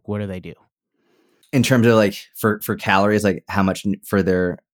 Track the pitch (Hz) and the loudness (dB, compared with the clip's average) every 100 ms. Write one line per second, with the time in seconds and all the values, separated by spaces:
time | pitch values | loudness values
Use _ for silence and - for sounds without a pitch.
0 | - 104 101 92 82 - _ _ _ _ | -10 -8 -8 -10 -14 -20 _ _ _ _
1 | _ _ _ _ _ 135 120 127 113 110 | _ _ _ _ _ 0 2 4 4 4
2 | 104 98 - - 110 104 - 101 - 98 | 2 -2 -18 -4 -2 -2 -6 -6 0 2
3 | 101 107 104 85 - 101 95 92 101 - | 2 2 0 -2 -4 -2 -2 -2 -4 -6
4 | - 101 92 90 90 87 _ | -2 -2 0 0 -2 -6 _